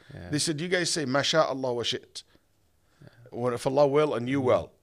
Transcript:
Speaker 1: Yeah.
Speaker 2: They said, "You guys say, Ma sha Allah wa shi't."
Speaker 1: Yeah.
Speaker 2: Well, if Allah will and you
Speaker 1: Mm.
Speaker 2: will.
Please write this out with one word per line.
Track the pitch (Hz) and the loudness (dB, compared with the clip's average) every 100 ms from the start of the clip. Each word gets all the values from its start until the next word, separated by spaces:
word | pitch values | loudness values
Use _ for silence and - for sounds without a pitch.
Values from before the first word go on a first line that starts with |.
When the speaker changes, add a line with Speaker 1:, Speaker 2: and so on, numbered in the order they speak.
| - | -20
Speaker 1:
Yeah. | 98 90 | -16 -6
Speaker 2:
They | 147 | -2
said, | 156 147 | -2 -2
"You | 175 | -2
guys | 180 170 | -2 0
say, | - 127 | -2 0
Ma | 139 | 0
sha | 135 160 143 | 2 2 2
Allah | 135 131 | 0 -4
wa | 120 | -2
shi't." | 113 127 - - - _ _ _ _ _ _ _ | -4 -6 -8 -18 -20 _ _ _ _ _ _ _
Speaker 1:
Yeah. | - - - | -20 -20 -16
Speaker 2:
Well, | 110 123 | -6 -4
if | 120 135 | -2 0
Allah | 135 147 | 4 4
will | 139 151 | 4 2
and | 120 120 | 0 -2
you | 139 | 0
Speaker 1:
Mm. | |
Speaker 2:
will. | 127 101 76 _ | 2 2 0 _